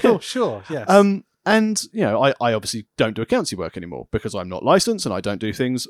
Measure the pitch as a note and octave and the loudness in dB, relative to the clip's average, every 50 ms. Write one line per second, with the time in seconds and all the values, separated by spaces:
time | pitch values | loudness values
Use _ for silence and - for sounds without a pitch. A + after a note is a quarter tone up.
0 | - B3+ A3+ F3 - - - B3+ A#3+ F3 A#2 G2+ F#2+ - D#3+ C#3+ A2 - F#3 G3+ | 2 2 2 2 -2 -6 -4 -2 -2 -2 -4 -6 -8 -10 -10 -6 0 6 6 6
1 | G3+ G3+ G3 G3 - _ _ _ _ - G#3 A3 A3 A3 G#3+ G3+ - - - A3+ | 6 6 2 -2 -6 _ _ _ _ 2 2 2 2 2 -2 -4 -6 -6 -4 -2
2 | G3 A2 G#2 A2 C3 C#3 B2+ - A#2+ A#2+ A2+ G#2+ G#2 - - A2+ G#2+ - _ - | 0 0 2 2 2 2 2 2 0 0 0 0 -2 -6 -8 -8 -10 -12 _ -2
3 | C3 A2 G#2+ G#2+ A#2 - - - D3 - - F2+ F2 - - - E2+ F2 E2 B1 | -2 -2 0 -4 -2 -2 0 -2 0 -2 -6 -6 -8 -8 -8 -10 -12 -10 -12 -12
4 | A#1+ - - G#2+ - A2 F#2 G2+ F2+ F2+ F2+ F#2 - B2+ D#3+ G3 - - A3+ G3 | -10 -6 -6 -6 -6 -4 -6 -6 -6 -6 -8 -4 2 4 4 4 4 0 -2 -4
5 | - B2+ G2 F#2 F#2 G2+ G2+ E2 A2 G#2+ G2+ - B2+ B2+ B2+ B2 - - | -4 -4 -4 -4 -4 -4 -4 -4 -4 -6 -4 -2 -2 -2 -2 -4 -6 -8